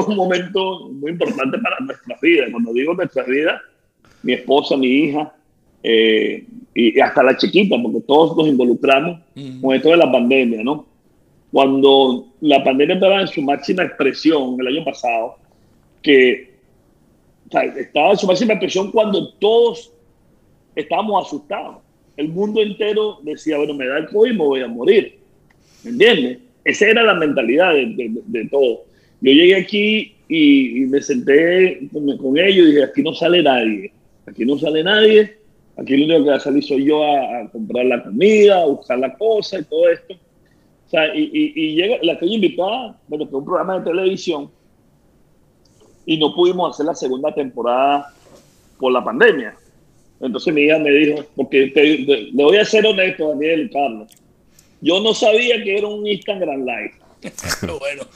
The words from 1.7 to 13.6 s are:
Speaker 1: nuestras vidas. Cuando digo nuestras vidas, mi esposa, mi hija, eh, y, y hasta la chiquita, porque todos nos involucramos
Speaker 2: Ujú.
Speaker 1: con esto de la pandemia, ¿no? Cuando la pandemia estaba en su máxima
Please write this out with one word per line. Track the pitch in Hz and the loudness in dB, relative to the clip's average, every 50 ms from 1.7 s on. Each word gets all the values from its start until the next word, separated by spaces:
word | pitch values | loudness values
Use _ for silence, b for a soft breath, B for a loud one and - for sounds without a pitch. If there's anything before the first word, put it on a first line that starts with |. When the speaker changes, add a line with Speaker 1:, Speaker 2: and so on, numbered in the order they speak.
| 185 - | -6 -6
Speaker 1:
nuestras | 131 135 127 - - - - - | -8 -12 -12 -14 -14 -16 -10 -2
vidas. | - 165 170 147 123 113 | 2 2 2 2 2 -2
Cuando | 120 117 117 113 117 | -4 -6 -6 -4 -2
digo | 123 135 160 | -4 -2 -2
nuestras | 175 185 175 - - 180 156 | -2 -4 -4 -6 -4 -6 -4
vidas, | 127 131 143 156 180 214 - - _ _ _ _ _ _ _ _ _ _ _ | -2 -2 -2 0 -2 -4 -4 -10 _ _ _ _ _ _ _ _ _ _ _
mi | - 120 127 | -4 -4 -4
esposa, | - - - 131 147 139 - 160 | -2 0 2 2 2 2 2 0
mi | 139 131 | 0 2
hija, | 123 131 139 160 147 139 151 147 - _ _ _ _ _ _ _ _ _ _ | 2 2 2 2 0 -2 -4 -6 -8 _ _ _ _ _ _ _ _ _ _
eh, | - 117 113 110 113 113 110 107 104 107 104 - - - - - - _ - | -2 2 4 4 4 4 4 2 0 -2 -4 -8 -12 -18 -20 -20 -18 _ -2
y, | 113 117 110 107 135 | 2 2 4 4 4
y | |
hasta | 123 - - 147 | 2 2 4 4
la | 127 131 120 - | 4 4 4 2
chiquita, | - 101 - 185 208 185 139 117 | 0 0 2 2 2 2 0 -2
porque | 120 110 98 113 - | -2 -4 -4 -4 0
todos | - 139 151 165 151 165 | 2 4 4 4 4 2
nos | 165 156 156 | 0 0 2
involucramos | 139 123 123 123 113 - - 139 135 139 151 180 175 165 _ _ - | 2 2 2 2 0 0 2 2 2 2 0 -4 -8 -10 _ _ -18
Speaker 2:
Ujú. | 131 139 135 131 127 | -16 -16 -14 -12 -4
Speaker 1:
con | 127 131 131 | -2 0 0
esto | 131 135 156 | 2 4 4
de | 165 | 6
la | 170 160 135 | 6 4 4
pandemia, | 127 123 120 120 135 135 127 117 117 110 | 2 2 2 2 2 2 2 0 -2 -4
¿no? | 113 131 156 151 - _ _ _ _ _ _ _ _ _ _ _ _ - | -4 -4 -6 -6 -8 _ _ _ _ _ _ _ _ _ _ _ _ -4
Cuando | - 139 135 135 135 135 135 139 139 135 135 131 123 120 - _ _ - | 0 2 2 2 2 4 4 6 6 6 4 2 0 -4 -6 _ _ -4
la | 156 151 143 135 | 0 2 2 4
pandemia | - 135 131 135 147 160 185 | 2 2 2 2 2 2 2
estaba | 185 190 190 196 196 | 2 2 2 2 2
en | 190 151 | 0 -4
su | - 165 | -6 -6
máxima | 139 135 143 139 | -4 -2 -4 -4